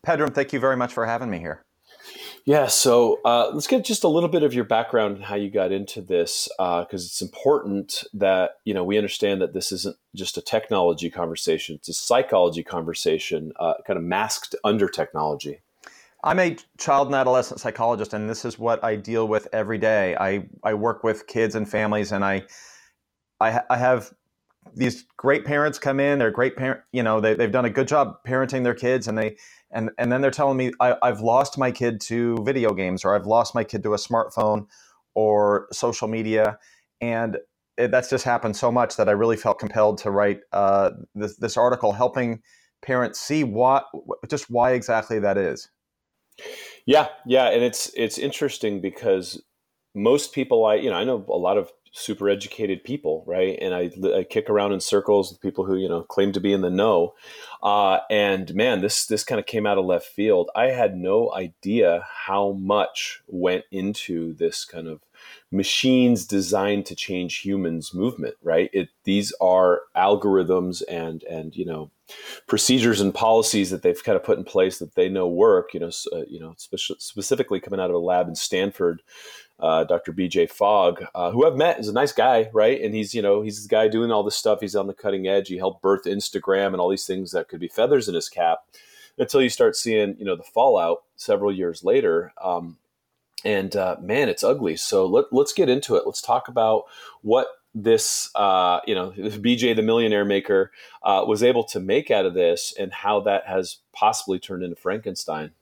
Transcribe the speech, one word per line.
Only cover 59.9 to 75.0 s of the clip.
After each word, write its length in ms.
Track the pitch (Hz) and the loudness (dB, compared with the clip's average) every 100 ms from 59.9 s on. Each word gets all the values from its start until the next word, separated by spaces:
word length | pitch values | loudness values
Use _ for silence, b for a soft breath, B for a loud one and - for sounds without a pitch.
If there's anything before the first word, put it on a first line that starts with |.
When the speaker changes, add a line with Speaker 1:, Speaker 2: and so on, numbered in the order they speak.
| 87 - | 0 -2
Speaker 2:
field. 420 | - 107 95 - 107 | -4 2 2 2 0
I 160 | 127 | 0
had 260 | 127 107 92 | 2 0 0
no 340 | 90 107 117 95 | 0 0 0 -4
idea 680 | 90 _ 98 113 92 85 - | -8 _ -2 2 4 2 -4
how 420 | - - 98 101 | -12 -4 0 0
much 680 | 98 95 104 - - - - - | -2 0 0 0 -4 -10 -10 -12
went 380 | 90 90 92 - | -2 0 0 -4
into 640 | 95 98 104 - 85 82 | -6 -6 -6 -6 -6 -6
this 320 | 78 82 - - | -2 -4 -4 -12
kind 220 | 82 82 | -12 -12
of 140 | 78 _ B B B B | -14 _ B B B B
machines 760 | 95 95 - 131 127 123 113 87 | -2 0 0 4 4 6 2 2
designed 600 | 101 87 98 98 101 98 | -2 0 0 0 -2 -4
to 80 | 85 | -12
change 420 | - 90 90 - | -8 -6 -6 -6
humans 560 | 98 98 87 82 78 | -4 -2 -2 -4 -8
movement, 420 | 90 110 123 71 - | -4 -4 -4 -10 -6
right? 300 | 85 82 92 | 0 0 2
It, 160 | 98 85 _ | -2 -4 _
these 280 | - 101 101 - | -2 -2 -2 0
are 440 | 92 92 92 87 - - | 2 4 4 2 0 0
algorithms 840 | 95 101 101 95 85 92 90 90 - | 2 4 4 2 4 0 0 -6 -8
and, 340 | 87 82 82 - | -8 -8 -10 -10
and, 300 | 80 80 82 | -10 -10 -10
you 80 | |
know, 280 | 82 78 76 _ _ B B B - | -8 -8 -12 _ _ B B B -4
procedures 520 | 107 - 127 117 104 | 0 2 4 4 2
and 140 | 101 | 0
policies 560 | - 113 113 110 104 92 | 2 4 4 4 0 0
that 120 | 90 | 0
they've 220 | 90 - | 0 0
kind 140 | - 95 | 0 0
of 60 | |
put 140 | - 87 | 2 -2
in 60 | |
place 360 | 95 98 92 - | 0 0 0 0
that 160 | 82 | -6
they 120 | - | -2